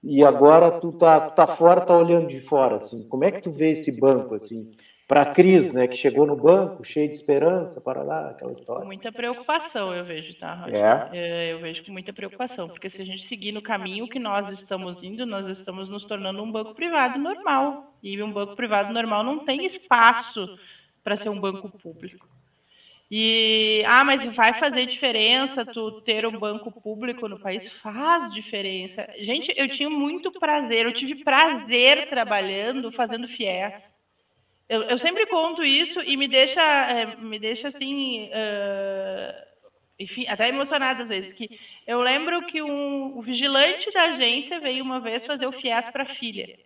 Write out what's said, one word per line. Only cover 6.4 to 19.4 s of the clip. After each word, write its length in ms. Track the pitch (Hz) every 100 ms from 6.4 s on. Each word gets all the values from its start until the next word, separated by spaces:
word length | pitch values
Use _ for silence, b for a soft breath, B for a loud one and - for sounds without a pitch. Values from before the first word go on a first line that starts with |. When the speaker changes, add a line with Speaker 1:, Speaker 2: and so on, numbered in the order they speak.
| 147 190 185 - -
Speaker 1:
cheio 240 | 156 151
de 60 | 151
esperança, 680 | - 139 156 180 160 -
para 200 | - 135
lá, 280 | 143 156 147
aquela 240 | 131 127
história. 280 | 123 - 120
Speaker 2:
Com 60 | 196
muita 240 | 196 233
preocupação, 840 | 226 240 247 254 320 320 247 190
eu 120 | 180 175
vejo, 280 | 160 156 -
tá, 140 | 165
Roger? 220 | 175 175 104
Speaker 1:
É? 340 | 104 117 -
Speaker 2:
É, 400 | 175 170 170 170
eu 80 | 165
vejo 240 | 165 165
com 80 | -
muita 220 | 190 185
preocupação, 560 | 196 196 196 247 247 170
porque 200 | 170 190
se 120 | 190
a 40 | 190
gente 220 | 190 -
seguir 240 | 226 202
no 100 | 208
caminho 460 | 214 208 190 196 233
que 120 | 254
nós 280 | 226 202 202
estamos 540 | 196 - 190 185 180
indo, 220 | 180 220 247
nós 240 | 202 190 190
estamos 320 | 190 185 190
nos 160 | 202 202
tornando 360 | 208 190 196
um 80 | 214
banco 240 | 220 220
privado 460 | - 339 330 254 262
normal. 720 | 302 392 381 269 277 285 277 _
E 220 | 196 196
um 80 | 214
banco 240 | 202 202 202
privado 380 | 240 208 208
normal 300 | 226 226 208
não 160 | 233
tem 260 | 302